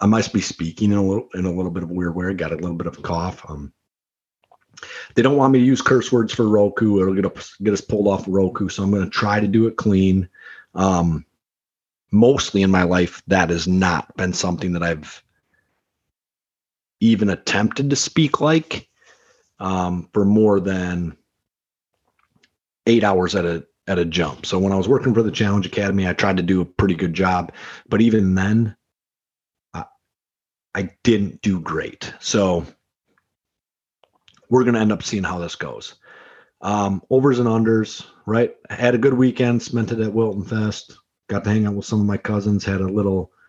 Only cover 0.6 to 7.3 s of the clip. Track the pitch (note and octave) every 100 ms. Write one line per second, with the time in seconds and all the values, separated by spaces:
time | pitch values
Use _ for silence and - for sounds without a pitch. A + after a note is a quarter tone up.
0.6 | E2 F2 G#2+ G2+ F#2+ G2+ - F#2 F#2 F2+
1.6 | F2+ F2 E2 F2+ F2 F2 F#2 F#2 D#2 D#2+
2.6 | F2 E2+ E2+ - - E2+ F2+ - - D2
3.6 | D2 _ _ _ _ _ _ _ _ _
4.6 | _ - - - - - C3 C#3+ C3+ C3+
5.6 | B2+ B2+ - B2+ - A#2+ A2 - G#2+ G#2+
6.6 | G2+ - A2 G2 F#2+ F#2+ F#2